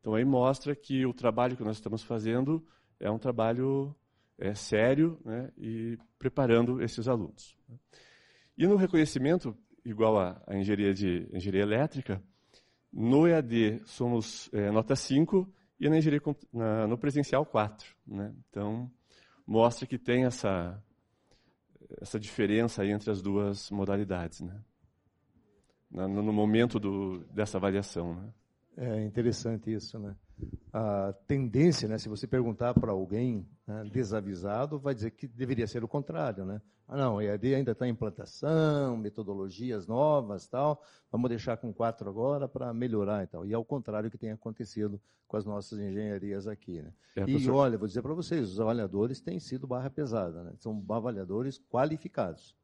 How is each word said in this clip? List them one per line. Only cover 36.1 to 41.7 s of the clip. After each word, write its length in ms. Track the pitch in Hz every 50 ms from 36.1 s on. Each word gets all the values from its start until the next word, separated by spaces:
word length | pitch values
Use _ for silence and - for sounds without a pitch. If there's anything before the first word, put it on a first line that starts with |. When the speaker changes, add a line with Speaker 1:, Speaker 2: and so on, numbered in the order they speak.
| 156 165 151 127 104 98 95
Speaker 2:
né? 160 | 92 101 104 - _ _ _ _
"Ah, 80 | - -
não, 240 | 139 135 127 107 101
E 80 | 107 101
A 80 | 104
D 180 | 101 107 131 135
ainda 200 | 135 139 120 110
tá 120 | - 127
em 40 | 123
implantação, 1040 | 113 113 113 104 87 - 95 - - - - 147 160 160 156 151 147 143 139 131 120
metodologias 880 | 113 107 104 104 - 107 95 101 98 95 98 92 101 117 127 117 104 87
novas, 600 | 92 113 123 147 151 151 143 123 101 104 90 -
tal, 340 | _ - 127 143 151 147 - - - _ _ _ _
vamos 180 | - 113 123 123
deixar 280 | 117 110 - 131 117
com 160 | 110 - 117